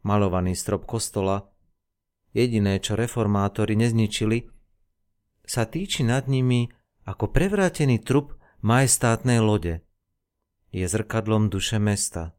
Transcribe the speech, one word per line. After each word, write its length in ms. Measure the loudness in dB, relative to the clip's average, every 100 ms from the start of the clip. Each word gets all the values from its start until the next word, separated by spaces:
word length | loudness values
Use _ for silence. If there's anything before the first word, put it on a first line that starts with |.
Malovaný 520 | 0 0 2 0 -2
strop 320 | -2 -4 -4 -4
kostola, 640 | -6 -4 -2 -2 -2 -6 _ _ _ _ _ _ _ _
jediné, 440 | -2 0 2 0 0
čo 160 | -2 -4
reformátori 760 | -2 -2 0 2 0 -2 -2 0
nezničili, 720 | 2 2 0 -2 -2 -2 -6 -20 _ _ _ _ _ _ _ _ -8
sa 180 | -4
týči 400 | -2 -4 -6 -2
nad 240 | 0 0 0
nimi 400 | 0 2 2 0 _ _ _ -14
ako 240 | -6 0
prevrátený 720 | 2 2 2 0 2 2 2
trup 320 | 2 0 0 -16 _ _
majestátnej 760 | 2 4 4 2 2 2 2 2
lode. 440 | 4 2 -2 -6 _ _ _ _ _ _ _ _ _
Je 120 | -6 -4
zrkadlom 640 | -4 -4 -4 0 2 2
duše 280 | 0 -2 0
mesta. 560 | 0 0 -4 -6 -12